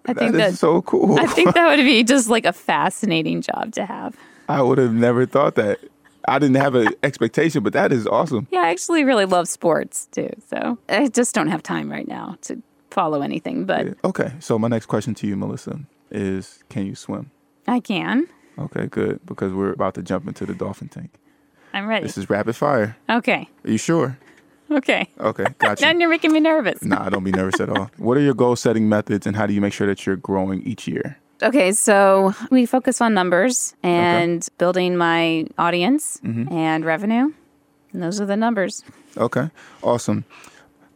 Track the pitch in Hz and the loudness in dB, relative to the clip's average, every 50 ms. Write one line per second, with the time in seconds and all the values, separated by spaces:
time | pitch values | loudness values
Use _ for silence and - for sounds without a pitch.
0 | - - 247 - 233 226 220 - 214 190 180 - - 156 165 180 - - - - | -6 -6 -4 -2 0 0 2 2 2 0 0 0 2 2 2 2 0 0 0 2
1 | - 196 - - 339 - - 330 339 349 - 339 339 330 294 302 254 269 277 220 | 4 4 4 4 2 2 2 2 2 4 4 6 6 6 6 6 4 6 6 4
2 | 240 214 285 277 226 226 240 220 - 170 190 - - - 170 147 147 190 - - | 6 6 4 4 4 4 2 2 2 0 -2 -2 -2 -2 0 2 2 0 0 -2
3 | - 202 165 160 156 170 170 170 170 - - - - 220 - - 196 190 196 196 | -2 0 0 0 0 0 -2 -2 -4 -4 -4 -4 -6 -6 -6 -8 -8 -6 -8 -10
4 | 190 - - - - - - - - - 143 139 131 123 135 135 127 120 113 113 | -10 -12 -12 -14 -20 -20 -20 -16 -6 -2 0 2 4 4 4 4 4 4 4 4
5 | 120 123 123 123 127 123 - 131 147 - - 123 110 104 95 - - - _ _ | 4 4 4 2 2 2 2 2 2 2 2 0 0 0 -2 -4 -6 -16 _ _
6 | _ _ _ _ - - 127 139 147 139 127 135 139 143 127 123 110 113 - - | _ _ _ _ -2 0 2 2 4 4 4 4 2 2 2 4 2 2 0 0
7 | - 143 - - 117 117 - - 147 165 - 147 101 117 - 135 196 - 143 120 | -4 -4 -2 -2 -2 -2 0 0 0 2 0 0 -2 0 0 0 2 2 0 0
8 | 107 95 98 123 175 - 139 107 135 - - 370 349 330 349 359 - - 339 320 | 0 0 0 0 0 0 -2 -4 -4 -2 -2 0 0 0 -2 -4 -4 -2 0 2
9 | 285 262 269 214 196 190 190 175 165 - - - - 170 151 147 - - - - | 2 2 2 2 2 2 2 0 0 -2 -6 -2 0 0 0 0 -2 -6 -10 -12
10 | - - - - - - - - - _ - - - 240 247 - _ - - 208 | -12 -10 -8 -8 -8 -8 -10 -14 -12 _ -8 -6 -4 -4 -6 -6 _ -4 0 0
11 | 285 254 - 240 247 - - 220 156 151 170 156 - - 175 160 151 147 143 147 | 0 0 0 0 0 0 0 -2 0 0 -2 -4 -6 -8 -8 -8 -6 -8 -8 -10
12 | - - - - 55 - - - - - - - - _ _ _ _ _ - 196 | -10 -10 -10 -12 -12 -12 -14 -16 -14 -14 -14 -14 -14 _ _ _ _ _ -4 -2
13 | 180 156 151 143 139 143 - 160 - - - - 190 190 170 - - - - - | -2 0 -2 -2 -4 -4 -6 -6 -8 -6 -6 -6 -4 -2 -2 -2 -4 -6 -6 -4
14 | - 180 190 - - - 123 156 - - 120 110 110 120 120 113 - - - 110 | -4 -4 -2 -2 -4 -4 -6 -12 -4 -2 -2 0 0 0 -2 -2 -2 -2 -4 -2
15 | 104 120 104 - - 190 202 101 101 104 107 127 - - - 160 139 - _ _ | -2 -4 -6 -6 -4 -4 -4 -4 -4 -6 -8 -10 -10 -12 -12 -12 -14 -18 _ _
16 | _ _ - 104 101 98 95 95 95 - - _ _ _ - 107 98 98 - - | _ _ -8 -6 -4 -4 -4 -6 -8 -12 -18 _ _ _ -8 -8 -6 -6 -8 -12
17 | - - 101 101 - - _ _ _ _ _ _ _ - 247 247 - - 208 165 | -12 -12 -10 -12 -12 -16 _ _ _ _ _ _ _ -4 -2 -2 -2 -4 -6 -6
18 | 160 170 208 262 330 - _ _ _ _ _ - - - - - 107 - - 104 | -4 -2 -2 -2 -2 -4 _ _ _ _ _ -12 -12 -8 -6 -6 -6 -4 -4 -4
19 | 98 101 101 - - - - - 98 95 92 95 98 98 95 - 101 95 - 107 | -2 -2 -4 -6 -10 -14 -8 -6 -6 -4 -4 -2 -4 -4 -2 -2 -4 -4 -4 -6
20 | 92 - 95 90 76 - - - 101 98 95 92 95 98 98 - - - - - | -6 -6 -6 -6 -6 -8 -10 -10 -8 -8 -8 -8 -8 -8 -8 -12 -16 -16 -16 -16
21 | 87 - - _ _ _ _ _ _ _ _ _ _ _ - 196 196 220 226 202 | -18 -18 -20 _ _ _ _ _ _ _ _ _ _ _ -8 -8 -4 -2 -2 -2
22 | - 107 - - 95 - 107 101 104 110 117 - 147 147 143 120 104 107 113 - | -2 -4 -8 -8 -4 -2 -2 0 0 -2 -2 0 0 0 2 2 0 -2 -4 -10
23 | _ - 220 240 226 - 196 139 - - _ _ - - 110 107 - - 165 165 | _ -2 -2 0 2 0 -2 -2 -4 -10 _ _ -4 -2 -2 -2 0 0 2 2
24 | 139 131 127 - _ - _ _ _ _ _ _ _ - 302 302 269 - 233 - | 2 0 -4 -10 _ -20 _ _ _ _ _ _ _ -4 -2 -2 0 0 0 0
25 | 190 - _ - - 107 113 - - - 139 - - - 104 - 277 311 320 349 | -2 -6 _ -4 -4 -4 -2 0 -4 -4 -2 0 0 0 2 2 2 2 2 2
26 | 339 330 320 320 - 320 311 311 302 320 311 311 233 180 - - - - - 92 | 2 2 2 2 2 2 2 4 4 2 2 2 0 -2 -4 -4 -4 -4 -2 -2
27 | 107 95 95 98 92 95 92 92 95 95 92 - 101 - 107 - 98 107 - - | -2 -4 -4 -2 -2 -2 0 0 0 -2 -2 -2 -2 -2 -2 -4 -4 -6 -10 -6
28 | 104 110 123 143 147 143 127 110 127 123 123 - - 123 113 113 110 107 107 104 | -2 0 2 4 4 2 2 2 2 2 2 2 2 2 2 4 4 4 2 2
29 | 104 - 107 98 - 107 98 104 107 104 101 101 101 101 - - 104 101 98 - | 2 0 -2 -2 -2 -4 -2 -2 -2 0 0 0 0 -2 -2 -2 -2 -2 -2 -2
30 | - 98 95 92 - - 98 98 95 95 95 92 - - 110 - - - - - | -2 -4 -4 -4 -4 -4 -2 -2 -2 -2 -4 -6 -6 -8 -10 -8 -8 -8 -8 -6
31 | - 143 139 - _ _ _ _ - 220 240 285 - 185 - - - 233 208 196 | -8 -10 -10 -14 _ _ _ _ -2 2 2 4 2 2 2 2 2 4 6 6
32 | 202 196 190 196 196 190 202 - 233 - 262 254 240 - - 254 - 269 240 - | 6 6 6 6 4 2 0 -2 -2 2 4 4 4 4 2 0 0 0 0 2
33 | 240 226 220 190 180 180 180 175 196 254 247 - - - - _ - 180 175 175 | 2 2 4 2 2 4 4 4 4 2 0 -2 -4 -6 -8 _ -2 0 2 4
34 | 175 175 175 175 170 170 170 170 - - - - 175 175 180 180 180 180 180 175 | 4 4 4 2 2 0 -2 -2 -4 -8 -4 0 0 2 2 2 0 0 2 2
35 | 170 165 165 170 165 165 165 160 160 - - - 165 170 175 175 175 214 269 302 | 2 2 2 2 2 2 0 0 -2 -4 -2 0 0 2 2 2 2 2 2 0
36 | - - - - - - 113 117 117 143 175 165 160 160 160 160 160 165 160 156 | -2 -6 -10 -8 -8 -6 -4 -4 -4 -4 -2 -2 0 0 0 0 0 0 -2 0
37 | - 220 226 240 262 302 311 - _ _ _ _ _ _ _ _ _ _ - 185 | 0 0 0 2 0 0 -2 -6 _ _ _ _ _ _ _ _ _ _ -10 -6
38 | 170 165 196 208 208 196 202 214 220 233 233 196 180 190 - - - - - - | -6 -4 -4 -4 -2 -2 -2 0 0 0 0 -2 -2 -4 -6 -12 -16 -20 -20 -20
39 | - _ - - 113 120 - 127 135 156 - - - - - - - 120 120 117 | -20 _ -6 -4 -4 -2 0 -2 -4 -4 -8 -14 -20 -20 -18 -4 -2 0 0 0
40 | - - 107 104 - - - - - - - - _ _ _ _ _ _ _ | 0 -2 -4 -4 -4 -10 -18 -20 -20 -20 -20 -20 _ _ _ _ _ _ _